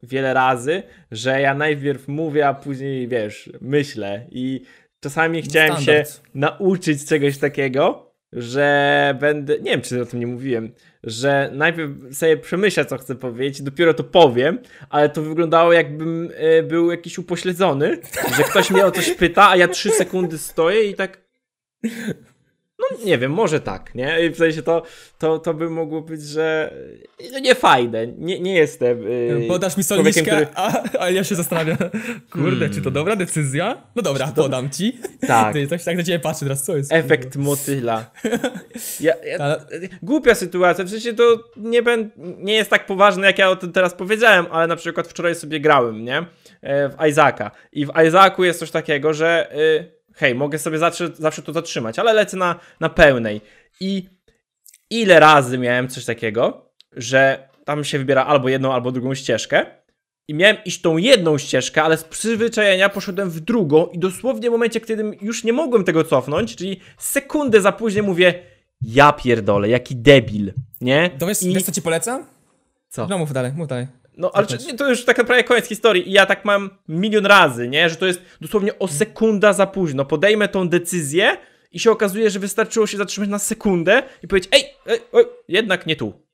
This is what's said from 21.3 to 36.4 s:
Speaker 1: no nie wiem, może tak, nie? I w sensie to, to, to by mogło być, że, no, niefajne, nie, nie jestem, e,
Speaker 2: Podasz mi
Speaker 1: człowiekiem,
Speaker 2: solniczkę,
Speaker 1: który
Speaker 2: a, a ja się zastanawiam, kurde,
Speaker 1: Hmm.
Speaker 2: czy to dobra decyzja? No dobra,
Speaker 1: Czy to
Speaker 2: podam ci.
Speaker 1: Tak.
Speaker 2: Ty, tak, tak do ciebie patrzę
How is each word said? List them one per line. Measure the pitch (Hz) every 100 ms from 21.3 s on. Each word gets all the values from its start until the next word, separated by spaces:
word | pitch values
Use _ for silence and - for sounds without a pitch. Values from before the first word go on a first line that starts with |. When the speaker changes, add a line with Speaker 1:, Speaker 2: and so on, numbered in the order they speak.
| _ _ _ _ _ 226 226 226 - _ _ _ _ _ _
Speaker 1:
no | 508 523 220
nie | 143
wiem, | 127
może | 160 220 151
tak, | - 95 - 113
nie? | 131 165 170
I |
w | 151
sensie | 165 160
to, | 156 165 165 - - _
to, | 160 160
to | 160
by | 156 165
mogło | 160 160 156
być, | 156 160
że, | 147 151 160 156 156 67 - 55 - _ 170
no, | 262
niefajne, | 262 247 208 143 120 113 117
nie, | - 156 185
nie | 180 190
jestem, | 147 - 123 120 104 123 120 139
e, | 139
Speaker 2:
Podasz | 180 190 196
mi |
Speaker 1:
człowiekiem, | - 202 196
Speaker 2:
solniczkę, | - 160
Speaker 1:
który | 156 147 -
Speaker 2:
a, | 196 233 226 -
a | 180
ja | 185
się | 190 180
zastanawiam, | 170 170 160 165 175 220 226 233 -
kurde, | 170 143 127
Speaker 1:
Hmm. | 147
Speaker 2:
czy | -
to | 135
dobra | 131 160 214
decyzja? | 175 - 147 135 185 277 _ -
No |
dobra, | 214 156 -
Speaker 1:
Czy |
to | 123
Speaker 2:
podam | 139 131 131
ci. | - 196 254 - - 262
Speaker 1:
Tak. | 117 110
Speaker 2:
Ty, | 147 143
tak, | 170
tak | 175 175
do |
ciebie | 170 175
patrzę | 156 156